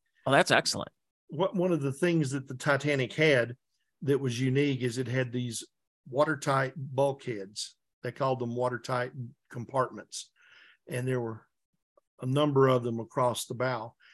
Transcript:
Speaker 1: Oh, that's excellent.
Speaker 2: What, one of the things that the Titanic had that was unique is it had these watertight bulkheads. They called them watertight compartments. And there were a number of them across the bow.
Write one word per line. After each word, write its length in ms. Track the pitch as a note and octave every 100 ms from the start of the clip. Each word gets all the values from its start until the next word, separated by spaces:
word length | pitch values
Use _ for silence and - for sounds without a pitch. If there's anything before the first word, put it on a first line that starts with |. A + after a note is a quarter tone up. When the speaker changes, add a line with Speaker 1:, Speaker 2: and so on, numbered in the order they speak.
| _ _ -
Speaker 1:
Oh, 60 |
that's 180 | C#3 F3+
excellent. 400 | A#2 - G#2 - _ _ _ -
Speaker 2:
What, 260 | C#3+ F#3+
one 160 | G3 F#3
of 100 | E3
the 120 | C#3
things 380 | C3 F3 E3 C#3
that 180 | C#3 C3+
the 60 |
Titanic 580 | B2+ D#3 C#3 C#3+ C#3+ B2+
had 420 | - D#3 C3+ A#2 B2 _ _ _ -
that 180 | C3+ C#3
was 200 | C3 A2+
unique 420 | C3 C3+ C#3+ B2+
is 160 | B2 A#2
it 80 | A#2+
had 240 | B2+ B2
these 340 | B2 B2 A2+ - _ _ _ -
watertight 640 | B2 D3+ C#3+ C#3+ C3+ C3 D3
bulkheads. 1000 | C3+ C3 C#3 C#3 - G#2+ G2 A2 - _ _ _
They 80 | B2
called 300 | - C3+ B2+
them 160 | A#2+ A#2+
watertight 560 | B2 A#2+ - B2+ B2 C3 A#2+ - _
compartments. 800 | B2 A2+ C3+ A#2+ G2+ F2 - - _ _ - - _ -
And 180 | C3 B2+
there 140 | B2+
were 220 | A#2 A2 _ _ _ _ _ _ _ -
a 60 | C3
number 400 | C3+ D3+ C#3 C3+
of 160 | B2+
them 160 | A#2+ A#2
across 480 | A2 - B2 A2 -
the 80 |
bow. 400 | A#2 B2+ A#2+ A#2 - _